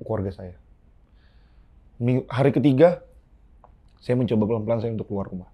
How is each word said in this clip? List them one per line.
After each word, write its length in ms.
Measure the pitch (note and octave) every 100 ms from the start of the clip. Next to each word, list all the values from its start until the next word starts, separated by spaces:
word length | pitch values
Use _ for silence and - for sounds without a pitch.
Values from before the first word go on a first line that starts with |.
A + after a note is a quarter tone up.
keluarga 320 | - G#2+ F#2+
saya. 240 | F#2+ F#2 - _ - _ _ _ - _ - _ - - - - -
Ming-, 240 | A#2+ B2+ -
hari 240 | A#2+ C#3
ketiga, 560 | C#3 C#3 C3 F3 F3 - - _ - - - - - - -
saya 160 | - B2
mencoba 240 | A2+ A2 G#2+
pelan-pelan 320 | A2+ G#2+ A#2
saya 80 | A#2 A2
untuk 80 | -
keluar 240 | G2 -
rumah. 200 | F#2 -